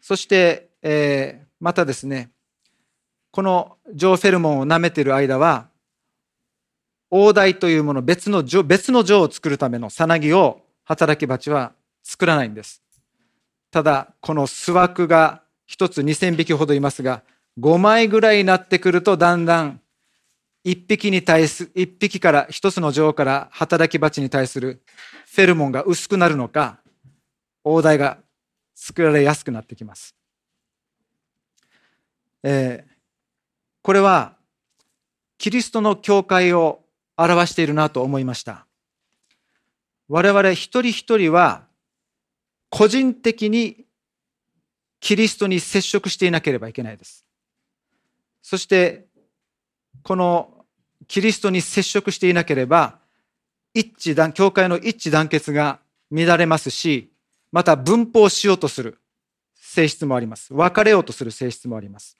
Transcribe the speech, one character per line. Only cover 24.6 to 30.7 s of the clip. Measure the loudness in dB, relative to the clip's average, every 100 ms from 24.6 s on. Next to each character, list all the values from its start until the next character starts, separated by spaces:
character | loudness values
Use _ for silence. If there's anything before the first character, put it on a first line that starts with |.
る | -10 -10 _ _ -20 -20 _
フ | 0
ェ | 2
ロ |
モ | 2 0
ン |
が | -4
薄 | -4 -4 -2
く | 0
な | 0
る | 0
の | -4
か、 | -4 -4 -6 _ _ _ _ _ _ _ _
黄 | -2 2
体 | 4 2
が | 0 -6 _ _ _ _ _
作 | _ -16 -2
ら | 2
れ | 4
や | 2
す | 0
く | -6
な | -12
っ |
て | -14 -20
き |
ま | -20
す。 | -20 -20 _ _ _ _ _ _